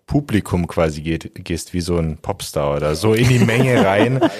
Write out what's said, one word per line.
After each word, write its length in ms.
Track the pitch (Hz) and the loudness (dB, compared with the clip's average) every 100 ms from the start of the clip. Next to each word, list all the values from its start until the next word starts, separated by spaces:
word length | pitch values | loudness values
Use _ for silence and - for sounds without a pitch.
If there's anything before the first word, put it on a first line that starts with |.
| - | -4
Publikum 600 | 147 147 107 - 90 85 | -4 0 -2 0 -2 -2
quasi 360 | - 80 76 | 0 0 0
geht, 420 | 78 80 - - | -4 -6 -8 -12
gehst 300 | 90 82 - | -8 -8 -6
wie 80 | 90 | -6
so 160 | 85 87 | -2 -2
ein 180 | 80 76 | -2 -4
Popstar 600 | - 101 - 80 71 71 | -6 -8 -6 -4 -2 0
oder 180 | 76 | -2
so 180 | 76 110 | 0 2
in 160 | 110 123 | 2 4
die 120 | 123 | 4
Menge 440 | 113 113 131 123 | 4 2 2 4
rein 360 | 98 98 120 131 330 | 4 4 2 2 0